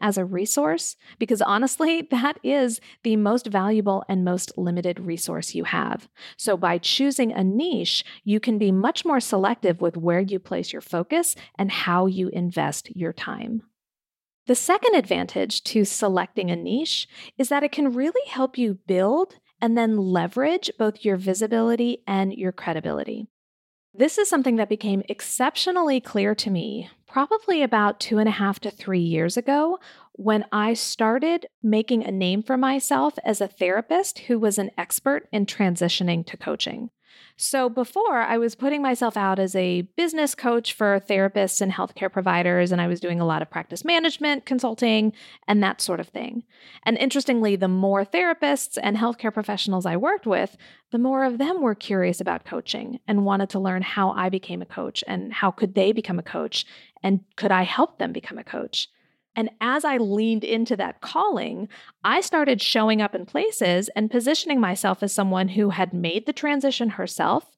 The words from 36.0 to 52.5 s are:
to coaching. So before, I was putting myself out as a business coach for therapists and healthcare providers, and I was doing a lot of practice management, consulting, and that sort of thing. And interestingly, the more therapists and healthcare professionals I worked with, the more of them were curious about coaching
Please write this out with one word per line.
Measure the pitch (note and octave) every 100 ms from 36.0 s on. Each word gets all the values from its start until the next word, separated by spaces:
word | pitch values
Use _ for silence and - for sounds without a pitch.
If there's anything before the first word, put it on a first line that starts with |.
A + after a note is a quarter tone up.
| F3+ E3+ E3
to | -
coaching. | - D3+ - - A#3+ _ _ - - -
So | - C4+ B3
before, | A#3 A#3+ F#4+ A4 B3+
I | A3+ A#3
was | A#3 -
putting | C4+ D4
myself | C4+ B3 A#3 G#3
out | G3 F#3+
as | F#3+ F#3+
a | F3+ F3+ F3+ -
business | E4+ D#4 C#4+
coach | - B3 A#3+ A#3
for | - G#3 G3
therapists | G3 G3 G3 G3+ F#3+ -
and | F#3+
healthcare | F#3+ F#3+ - F#3+
providers, | G3 F#3 F3 F3 F3+ F3+
and | F3
I | F3
was | F3
doing | F3 E3+
a | E3
lot | D#3
of | D#3
practice | E3 - E3+ D#4
management, | E4+ E4 - D4 C#4 -
consulting, | B3+ B3 A3 A#3+ A3 G#3+ - - - -
and | G#3+
that | G3 -
sort | - F3
of | F3
thing. | - - A#3 - _ - -
And | - A#3
interestingly, | C4+ C#4 C4 A#3+ G#3+ G3
the | F#3
more | F#3 G3 G3
therapists | G3 F4 F4+ E4 D4 C#4 - -
and | G#3 G#3+
healthcare | A#3 A#3+ A3
professionals | A3 G#3 G3+ G#3+ F#3 F3+
I | E3+
worked | C#4+ G4+ A3+
with, | F#3 - _ - - -
the | A#3
more | B3+ C4+
of | C4+ A#3
them | C#4+ F#4
were | B3+ G#3
curious | - G3 F3+ F3+
about | F#3 E3+
coaching | -